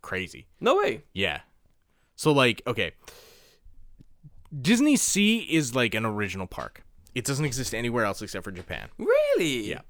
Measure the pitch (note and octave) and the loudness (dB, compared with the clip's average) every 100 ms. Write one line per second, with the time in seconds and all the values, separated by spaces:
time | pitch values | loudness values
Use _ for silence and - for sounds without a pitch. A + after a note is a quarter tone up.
0 | - F#2 F#2 B1+ - _ G#3+ F#4 G4+ A#2 | -6 -6 -6 -10 -20 _ 0 2 2 -4
1 | _ - C3 C#2+ - _ _ _ _ _ | _ -4 -2 -2 -10 _ _ _ _ _
2 | _ - D#3 C#3+ B2+ G#2+ - A#2 F2 - | _ -2 2 4 4 2 -4 -4 -4 -6
3 | - - - - _ _ - - - - | -20 -20 -20 -20 _ _ -20 -20 -20 -20
4 | - - - - - D3 C3 A#3 D4 C#4 | -20 -20 -20 -20 -14 -4 2 4 6 4
5 | - G3 G#3 A3+ F3+ D#3+ C#3 C3 A#2+ A2 | 2 4 4 2 2 0 0 0 0 0
6 | A2 G#2 G2+ F#2+ F#2 - A#1 - - - | -2 -2 -4 -4 -8 -8 -12 -14 -20 -20
7 | - B2+ B2 C3+ D3+ A2+ B2+ A2+ A#2+ A#2+ | -10 -6 -2 -2 -2 -2 -4 -2 -2 0
8 | G#2+ G2 G#2 G2 F#2+ F2+ - D2 G#1 - | 0 -2 -8 -8 -10 -12 -10 -10 -10 -6
9 | G4 C5+ D5+ B4 E3 B2 G#2 C2+ | 2 2 4 2 2 0 -4 -8